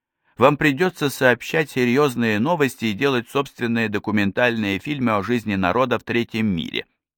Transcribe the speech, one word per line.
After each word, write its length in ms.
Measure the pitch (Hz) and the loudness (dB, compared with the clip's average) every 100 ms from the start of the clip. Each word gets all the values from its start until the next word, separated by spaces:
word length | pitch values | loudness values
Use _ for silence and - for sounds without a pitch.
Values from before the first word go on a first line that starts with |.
| _ _ _ - | _ _ _ 2
Вам 180 | 123 147 | 2 4
придется 540 | 151 135 185 - 143 | 0 0 -2 -2 -4
сообщать 600 | - 131 120 - 160 156 | 2 2 2 0 -2 -2
серьезные 680 | - 123 120 147 123 117 107 | 0 2 2 2 0 0 0
новости 460 | 123 170 139 - 117 | 0 0 0 0 -4
и 80 | |
делать 360 | 101 139 131 113 | -2 0 -2 -2
собственные 600 | 135 135 - 117 117 113 | -4 -4 -4 -2 0 0
документальные 920 | 104 104 104 101 95 123 117 104 95 | -2 0 0 0 2 0 2 -2 -2
фильмы 320 | - 147 123 | -4 -2 0
о 100 | 107 | 0
жизни 340 | 95 120 107 98 | 0 -2 -2 -2
народа 440 | 92 107 131 113 | 0 0 0 -2
в 40 | |
третьем 440 | - 117 117 113 110 | -2 -4 -2 -2 -2
мире". 380 | 87 71 - - _ _ | -2 -4 -6 -8 _ _